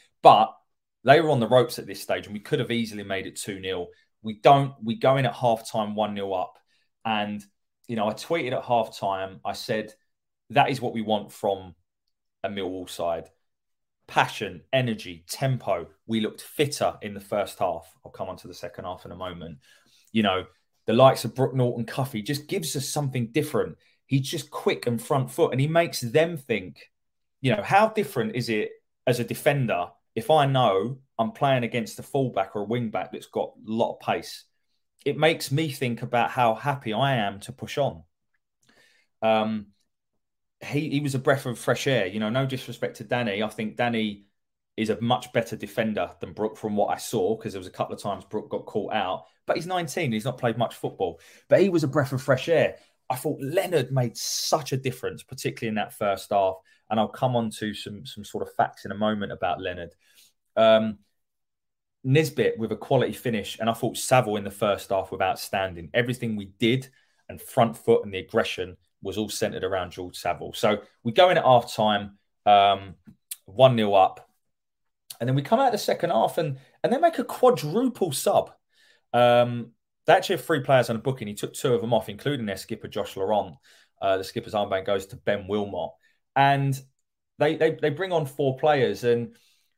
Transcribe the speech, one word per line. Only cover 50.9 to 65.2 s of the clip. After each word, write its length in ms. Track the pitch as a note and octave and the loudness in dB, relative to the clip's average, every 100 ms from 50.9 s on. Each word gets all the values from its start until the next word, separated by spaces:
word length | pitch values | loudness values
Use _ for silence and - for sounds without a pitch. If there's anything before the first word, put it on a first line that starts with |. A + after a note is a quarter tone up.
| - F#2 - - - - | -4 -4 -4 -18 -20 2
But 140 | C#3 | 4
he 80 | G3 | 6
was 140 | E3+ | 4
a 40 | D3 | 2
breath 260 | D3+ C3 | 2 0
of 80 | C3 | -2
fresh 260 | - B2+ - | 0 0 4
air. 300 | D#3 G2+ - _ _ - | 4 4 0 _ _ -8
I 60 | C3 | -4
thought 240 | D#3 C3+ | -4 -4
Leonard 520 | C3+ F3+ F3+ E3 C3 | -2 -2 0 0 2
made 260 | C3+ A#2+ - | 0 0 -4
such 560 | - - - D#3 C3+ | -6 -4 0 -2 0
a 40 | C3+ | -4
difference, 460 | C3 - F#2+ - | -4 -6 -8 -10
particularly 460 | - C3 B2+ - A2+ | -14 -8 -8 -6 -6
in 60 | G#2+ | -4
that 180 | - | -6
first 360 | - G#2 F#2+ - | -2 -2 -2 0
half. 240 | G2+ F#2+ - _ _ _ | 2 2 -2 _ _ _
And 100 | A2 | 0
I'll 80 | G#2 | 0
come 280 | - B2+ A#2+ | 0 0 0
on 140 | A2 | -2
to 220 | - G#2+ | -4 -8
some, 320 | G2+ G#2 G2+ - | -8 -12 -14 -14
some 180 | - | -16
sort 220 | G2+ G2+ G2+ | -12 -8 -6
of 60 | |
facts 320 | - - - G2 | -2 -2 -4 -12
in 60 | |
a 40 | G2+ | -2
moment 360 | G#2+ G#2+ G2 | -2 -2 -6
about 300 | - F#2 F2+ | -4 -4 -4
Leonard. 340 | F#2 F2+ E2+ _ _ _ _ _ _ G#2+ | -6 -8 -12 _ _ _ _ _ _ 4
Um, 440 | A2+ A2 A2 G#2 _ _ _ _ _ _ _ _ _ _ | 6 6 4 -6 _ _ _ _ _ _ _ _ _ _
Nisbet 540 | C3 D3 C#3+ - G2 G#2+ | 2 4 4 2 0 0
with 140 | A2 | -4
a 60 | G#2+ | -4
quality 360 | - C3+ G#2+ | 2 2 2
finish, 460 | - B2 G#2+ - - | -2 -4 -4 -6 -2
and 100 | A2+ | -2
I 40 | |
thought 240 | A#2 A#2+ - | 0 -4 -4
Saville 380 | - B2+ G#2+ G#2 | 4 4 4 -2
in 80 | |
the 80 | G2+ | -4
first 380 | - G#2+ F#2+ - | -2 0 0 0
half 220 | G2 F#2+ | -2 -2
was 100 | F#2+ | -2